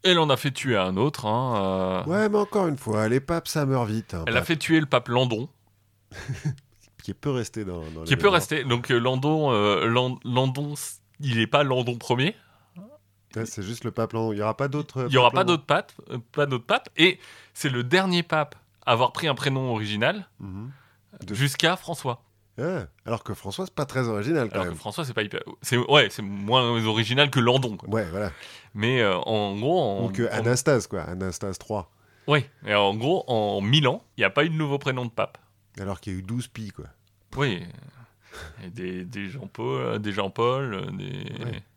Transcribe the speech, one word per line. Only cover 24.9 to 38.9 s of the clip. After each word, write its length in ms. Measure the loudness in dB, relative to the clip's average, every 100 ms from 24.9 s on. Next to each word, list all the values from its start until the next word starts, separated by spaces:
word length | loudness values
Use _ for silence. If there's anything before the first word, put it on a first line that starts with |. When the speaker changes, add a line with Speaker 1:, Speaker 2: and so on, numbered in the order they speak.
| -6 -4
Speaker 1:
c'est 80 |
pas 80 | -4
hyper... 180 | -4 -6 -10 -12
c'est, 160 | 0 2
ouais, 300 | 6 6 6
c'est 140 | 0
moins 400 | -6 -6 2 4 4 2 2
original 440 | 0 2 4 4
que 100 | 4
Landon, 380 | 4 4 2 -6
quoi. 100 | -4
Speaker 2:
Ouais, 180 | -4 -2
voilà. 220 | -4 -6 -8 -18 -20 -16
Speaker 1:
Mais, 260 | -4 0 2
euh, 140 | 2 2
en 360 | 0 0 0 -2
gros, 240 | 0 0
en, 260 | 0 -2 -4
Speaker 2:
Ou 40 |
que 120 | -2
Speaker 1:
en 80 | -2 0
Speaker 2:
Anastase, 480 | 0 2 2 2 0
quoi. 140 | -8
Anastase 560 | -6 -6 -6 -6 -8 -8
trois. 320 | -6 -8 -8 _ _ _ 0
Speaker 1:
Oui, 180 | 0 0 _ 0
et 80 |
en 220 | 2 2 2
gros, 280 | 0 -2 0
en 340 | 0 0 0
mille 260 | 2 4 4
ans, 160 | 0 _ -2
il 40 |
y 20 |
a 60 | 0
pas 120 | 2
eu 60 | 0
de 60 | 0
nouveau 240 | -2 -2
prénom 260 | -2 -4 -4
de 60 |
pape. 260 | -4 -4 -6 _ _ _ -10
Speaker 2:
Alors 220 | -8 -6
qu'il 120 | -8
y 20 | -8
a 40 |
eu 40 |
douze 240 | -6 -8 -8
pis, 220 | -12 -14
quoi. 140 | -14 -18 _ _ _ _ -2
Speaker 1:
Oui. 260 | -2 -2 -8 -16 -20 -20 -20 _ _ -18 -16 -16
Et 60 | -16
des, 340 | -10 -8